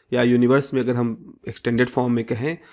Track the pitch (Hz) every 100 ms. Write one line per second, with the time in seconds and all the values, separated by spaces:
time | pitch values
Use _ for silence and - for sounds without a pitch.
0 | - 123 123 123 120 135 139 131 120 120
1 | 120 113 - - - - 123 117 123 131
2 | 123 117 113 113 143 165 -